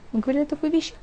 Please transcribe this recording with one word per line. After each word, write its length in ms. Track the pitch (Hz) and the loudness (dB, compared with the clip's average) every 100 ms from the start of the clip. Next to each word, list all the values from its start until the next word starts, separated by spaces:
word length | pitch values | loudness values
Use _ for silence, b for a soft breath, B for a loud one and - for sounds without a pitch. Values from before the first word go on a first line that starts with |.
| - | -6
Мы 80 | 226 | -2
говорили 240 | 233 277 | 2 2
о 20 | 294 | 0
такой 240 | 294 311 | 0 2
вещи, 240 | 330 - - | 2 0 -6